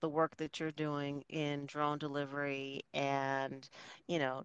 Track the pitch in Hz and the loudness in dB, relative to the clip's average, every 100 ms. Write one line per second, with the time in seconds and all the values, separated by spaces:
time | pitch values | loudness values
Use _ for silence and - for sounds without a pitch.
0 | 160 151 160 - 156 - 160 151 151 143 | 2 4 4 2 -6 -2 -4 0 0 0
1 | 143 143 - 160 147 143 143 147 147 147 | 0 -4 -4 -2 0 0 -4 0 2 2
2 | 147 143 139 143 143 135 135 139 - 143 | 0 -2 -2 -2 -2 -2 -4 -6 -6 0
3 | 139 139 135 135 135 135 - - - - | 2 2 2 2 0 -4 -12 -16 -16 -12
4 | - 170 135 131 | -2 2 2 0